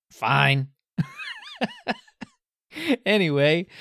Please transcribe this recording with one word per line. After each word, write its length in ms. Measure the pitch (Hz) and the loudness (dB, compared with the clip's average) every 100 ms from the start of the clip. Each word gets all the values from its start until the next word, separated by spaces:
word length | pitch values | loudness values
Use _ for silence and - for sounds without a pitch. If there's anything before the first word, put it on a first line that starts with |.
| _ | _
Fine. 580 | - 113 139 139 139 135 | -4 0 2 4 2 -4
<laughs> 40 | _ _ - - 1077 1077 960 1077 1047 - 960 - 988 _ - - _ _ _ _ 311 330 262 185 | _ _ -6 -6 -8 -16 -16 -16 -8 -8 -6 -10 -10 _ -20 -20 _ _ _ _ -8 -4 -2 2
Anyway, 580 | 208 165 143 143 165 180 - | 2 2 4 4 2 -2 -12